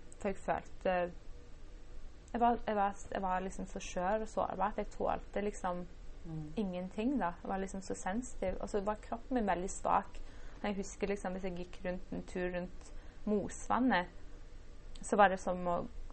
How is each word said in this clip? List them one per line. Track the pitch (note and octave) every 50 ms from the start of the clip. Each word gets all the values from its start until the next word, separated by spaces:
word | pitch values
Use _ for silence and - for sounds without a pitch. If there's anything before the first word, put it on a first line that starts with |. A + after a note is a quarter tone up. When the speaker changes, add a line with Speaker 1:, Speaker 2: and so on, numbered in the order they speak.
| - - - -
Speaker 1:
for | - G3+
jeg | G3+
følte, | - - - E3 - - - - - - F#3+ F#3 F3+ F3+ F3+ F3 - - - - - - - - - - - - - - - - - - - - - - - -
jeg | A3+
var, | A#3+ A#3 A#3 - -
jeg | A3+ G#3+
var, | G#3 G3 G3+ G3 - - -
jeg | - G3+
var | G3 F#3 F#3 F#3 F#3+
liksom | F#3+ - - F#3+
så | F#3+ - F#3
skjør | - - - F3+ F3+ F#3+ G#3+ G#3+ A3
og |
sårbar | G#3 - F#3+ - - - - F#3+ G#3+
at | A3
jeg | - G#3 - -
tålte | - G3+ - - - - - - G3+
liksom | G3+ G#3 G3+ - - F3+ F3+ F3+ F3+ - - - - - - - -
Speaker 2:
Mm. | E3 D#3+ D#3 D3+ D#3 -
Speaker 1:
ingenting | A#3 G#3 F#3 F3+ F3+ F#3 F#3 - G#3+ A3 C4 D4 A3+
da. | F#3 E3+ - -
Jeg | - G3
var | G3
liksom | F#3+ F#3+ F#3+ - F#3+
så | - - F#3+
sensitiv. | - - F#3 G3 A#3+ B3+ - - - D4 C#4 - -
Og | - G3+
så | - G#3
var | G3 G#3 G#3+ -
kroppen | - - A#3 A#3+ - - C4
min | B3+ G#3
veldig | G3 E3+ F3 F#3 G#3
svak. | - - - - F3 F#3+ G3+ - - - - - - - - - - - -
Jeg | G#3 G3
husker | F#3+ F#3+ - - - G3+
liksom, | G3 G3+ G3 - F#3+ F3+
hvis | F#3 F#3+
jeg | F#3+ F3
gikk | F3 F3+ - - - -
rundt | F3+ F3+ F#3 - - F3+
en | F3+ F3+
tur | - - F#3 F3+ F3+ F3+
rundt | F3+ F3+ F#3 - - - - - - - - - - -
Mosvannet, | G#3 G#3+ G3+ - - - - - - - A3+ C4 C4 G3+ F3 F3+ - - - - - - - - - - - - - - - - - - -
så | - - A3+
var | G#3 G3+ F#3
det | F#3 F#3+
som | - G3 F3+ F3+ F3
å | F3 F3 F3 - - - - - -